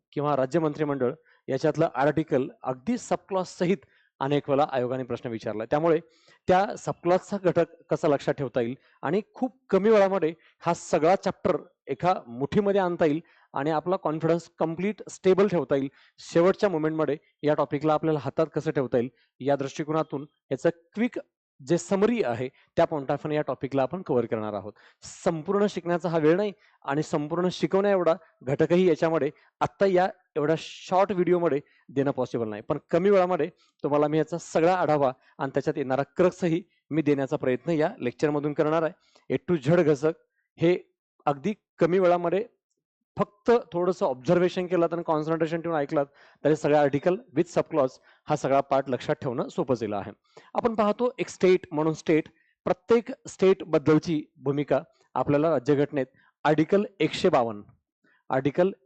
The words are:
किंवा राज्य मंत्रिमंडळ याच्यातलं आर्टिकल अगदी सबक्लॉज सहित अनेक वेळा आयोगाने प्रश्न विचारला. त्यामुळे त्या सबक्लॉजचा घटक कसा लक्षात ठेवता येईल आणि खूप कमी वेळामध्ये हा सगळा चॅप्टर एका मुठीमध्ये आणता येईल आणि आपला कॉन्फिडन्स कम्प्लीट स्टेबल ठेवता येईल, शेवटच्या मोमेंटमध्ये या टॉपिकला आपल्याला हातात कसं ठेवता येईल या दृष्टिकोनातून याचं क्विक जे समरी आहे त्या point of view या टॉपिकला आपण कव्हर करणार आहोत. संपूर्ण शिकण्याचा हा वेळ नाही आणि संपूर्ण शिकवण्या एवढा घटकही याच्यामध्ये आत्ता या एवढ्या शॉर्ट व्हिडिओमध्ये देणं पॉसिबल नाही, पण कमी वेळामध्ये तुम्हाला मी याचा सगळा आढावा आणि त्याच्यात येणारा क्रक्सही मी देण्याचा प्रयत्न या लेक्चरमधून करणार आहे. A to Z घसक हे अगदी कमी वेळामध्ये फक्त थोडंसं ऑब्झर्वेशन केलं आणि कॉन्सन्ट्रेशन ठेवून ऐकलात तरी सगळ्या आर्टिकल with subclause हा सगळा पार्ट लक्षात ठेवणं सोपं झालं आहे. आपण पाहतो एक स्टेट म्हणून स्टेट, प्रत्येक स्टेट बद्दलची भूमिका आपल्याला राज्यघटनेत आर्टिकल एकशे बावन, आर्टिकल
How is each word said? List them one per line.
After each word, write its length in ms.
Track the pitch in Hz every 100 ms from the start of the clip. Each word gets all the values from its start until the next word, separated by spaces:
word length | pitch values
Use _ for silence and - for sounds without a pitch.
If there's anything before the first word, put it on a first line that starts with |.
| _
किंवा 240 | - 143 139
राज्य 240 | 131 160
मंत्रिमंडळ 520 | 156 147 147 139 123 - _ _ -
याच्यातलं 400 | 131 160 147 165
आर्टिकल 540 | - 143 151 156 139 139 -
अगदी 360 | - 131 123 247
सबक्लॉज 480 | - 175 - 190 180
सहित 320 | - 175 196 _ _ _ -
अनेक 300 | 135 147 143
वेळा 160 | 139 147
आयोगाने 300 | 131 123 131
प्रश्न 280 | 120 120 127
विचारला. 340 | 113 113 107
त्यामुळे 360 | 113 151 165 160 - _ _ _ -
त्या 280 | 180 208 -
सबक्लॉजचा 580 | - 139 170 185 - 202
घटक 260 | 185 165 160 - -
कसा 180 | 156 160
लक्षात 260 | 143 -
ठेवता 260 | 143 135 131
येईल 140 | 117 135 _ -
आणि 180 | 135 185 -
खूप 260 | - 254 _ -
कमी 200 | 190 202
वेळामध्ये 440 | 214 196 190 160 170 _ _
हा 140 | -
सगळा 420 | 170 - 175 156 196
चॅप्टर 400 | 190 - - 147 - _ -
एका 280 | 139 175 185 117
मुठीमध्ये 540 | 120 139 202 202 196
आणता 240 | 180 175
येईल 160 | 165 151 - _ _
आणि 160 | - 143
आपला 260 | 156 160 185
कॉन्फिडन्स 540 | 160 156 165 170 - -
कम्प्लीट 440 | 160 165 196 214 -
स्टेबल 400 | - 185 185 208
ठेवता 280 | 175 135 139
येईल, 120 | 135 _ _ _
शेवटच्या 500 | - 170 175 185 208
मोमेंटमध्ये 480 | 160 156 156 147 156 _ -
या 120 | 147
टॉपिकला 400 | 151 143 147 156
आपल्याला 240 | 151 160 151
हातात 280 | 135 - 160
कसं 160 | 156 147
ठेवता 280 | 151 123 127
येईल 100 | 123 _ _ -
या 160 | 131 139
दृष्टिकोनातून 680 | 135 - 147 160 156 139 151 _ -
याचं 180 | 135 170
क्विक 480 | - _ - 240 - - _ _ _ 131
जे 120 | 165
समरी 440 | - 196 214 240
आहे 260 | 143 117 127
त्या 380 | _ _ - 165
point 160 | 160 135
of 80 | 147
view 160 | 156
या 100 | 151
टॉपिकला 400 | 147 127 131 135
आपण 200 | 131 185
कव्हर 240 | 185 131 117
करणार 260 | 113 107
आहोत. 200 | 101 104 - _ _ - -
संपूर्ण 420 | - 165 151 202 208
शिकण्याचा 380 | 185 170 175 170
हा 100 | 165
वेळ 180 | 151 175
नाही 160 | 208 180 _ _
आणि 180 | - 143
संपूर्ण 460 | 151 156 147 170 180
शिकवण्या 380 | - 165 190 202
एवढा 240 | 196 165 165 _ _
घटकही 460 | 127 139 156 175 185
याच्यामध्ये 420 | 151 165 160 139 - _ -
आत्ता 260 | 147 - 196
या 220 | 180 190 - _ 151
एवढ्या 200 | 147 160
शॉर्ट 540 | - - - 185 196
व्हिडिओमध्ये 480 | 185 170 175 170 139 - _ _
देणं 220 | 127 139
पॉसिबल 380 | 131 123 123 110
नाही, 140 | 104
पण 160 | - 147 -
कमी 200 | 170 190
वेळामध्ये 400 | 202 180 180 160 _ _ _
तुम्हाला 260 | 151 147 147
मी 100 | 156
याचा 200 | 151 -
सगळा 360 | - 180 165
आढावा 380 | 185 151 151 135 135 _ -
आणि 120 | 139
त्याच्यात 240 | 139 147 151
येणारा 240 | 127 131
क्रक्सही 600 | 139 - 180 - 175 165 - _ -
मी 120 | 151
देण्याचा 340 | 147 139 135 147
प्रयत्न 340 | 131 127 -
या 240 | 160 160 247
लेक्चरमधून 520 | 123 - 151 147 147
करणार 300 | 143 151 160
आहे. 540 | 156 - _ _ - -
A 180 | -
to 60 | 175 127
Z 140 | 175
घसक 300 | 156 143 151 165 _ _ _ -
हे 220 | 165 180 - _ _ _ -
अगदी 280 | 143 175 214 _ -
कमी 200 | 165 185
वेळामध्ये 480 | 180 175 175 180 233 _ _ _ _ _ _ -
फक्त 320 | 202 _ - 226 -
थोडंसं 340 | 175 180 180 190
ऑब्झर्वेशन 600 | 127 127 175 180 185 180
केलं 200 | 180 170
आणि 100 | 170
कॉन्सन्ट्रेशन 580 | 170 156 156 165 160 165
ठेवून 180 | 165 160
ऐकलात 280 | 143 156 143 _ _ _
तरी 120 | 143 151
सगळ्या 240 | 156 151
आर्टिकल 340 | 147 139 180
with 340 | 190 - 131 175 -
subclause 360 | 151 156 131 - _ _ -
हा 80 | 151
सगळा 240 | 139 135
पार्ट 240 | - 135 135
लक्षात 260 | 123 -
ठेवणं 340 | 151 139 120 240
सोपं 260 | - 139
झालं 220 | 120 110 101
आहे. 160 | 98 - _ - -
आपण 200 | - 233
पाहतो 400 | 220 208 - 247 -
एक 100 | 170
स्टेट 380 | - 185 185 -
म्हणून 200 | 147 156
स्टेट, 360 | 156 - 156 - _ _ _
प्रत्येक 640 | - 180 - 233 - - -
स्टेट 360 | - 190 190
बद्दलची 600 | 175 156 143 156 165 156 - _
भूमिका 460 | 135 143 143 139 - _ _
आपल्याला 360 | 127 131 143 160
राज्यघटनेत 560 | 143 120 143 143 147 131 _ _ _
आर्टिकल 400 | 147 156 160 202 208 -
एकशे 280 | 156 - 190
बावन, 340 | 151 117 104 104 _ _ _ _ _ -
आर्टिकल 400 | 127 139 139 185 196